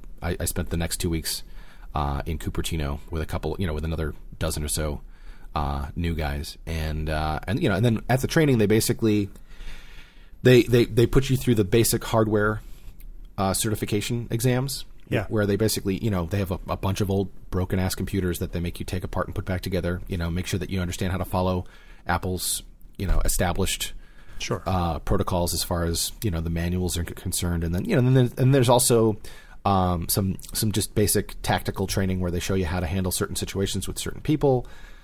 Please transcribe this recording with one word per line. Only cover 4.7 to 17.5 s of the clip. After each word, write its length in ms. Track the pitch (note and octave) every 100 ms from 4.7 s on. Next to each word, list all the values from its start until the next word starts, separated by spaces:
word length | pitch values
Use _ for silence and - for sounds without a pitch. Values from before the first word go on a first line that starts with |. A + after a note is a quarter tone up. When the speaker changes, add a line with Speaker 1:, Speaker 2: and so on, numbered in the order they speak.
| - D2+ C#2 - - - - -
Speaker 1:
uh, 320 | D#2+ C#2+ C#2 C#2+ -
new 180 | E2+
guys. 420 | D#2+ D2+ C#2+ C#2+ - -
And, 420 | D#2+ D#2 D2+ D#2
uh, 300 | D#2 D#2 D#2 -
and, 140 | G#2
you 60 | D#3
know, 60 |
and 100 | F#2
then 180 | A#2+ A2 -
at 120 | B2+
the 60 | G#2
training, 300 | - D3+ B2
they 80 | G#2
basically, 640 | A2 - A2+ A2+ G#2 G2 - - - - - - - - - - -
they, 200 | B2+ B2
they, 220 | - A#2+
they 220 | A#2 A2 A#2+
put 240 | - C3
you 60 | B2+
through 180 | - A2+
the 80 |
basic 400 | F#2+ A#2 A2 A2+
hardware, 560 | - A2+ A2 G#2+ G#2 G#2+ - - - - - - - -
uh, 160 | F#3+
certification 720 | F#3 A#2 G#2 G#2 G#2 - A#2+ G#2+
exams. 540 | A2+ B2+ B2+ C3+ - - - -
Speaker 2:
Yeah. 200 | B2+ G2
Speaker 1:
Where 160 | A2
they 120 | G2+ G2+
basically, 420 | G#2+ - G2+ F#2+
you 120 | A#2
know, 140 | G2
they 140 | E2+ G2+
have 120 | F#2+
a, 80 | F2+ -
a 120 | E2
bunch 240 | G2 F#2
of 80 | G2
old 180 | G2 F#2+ - -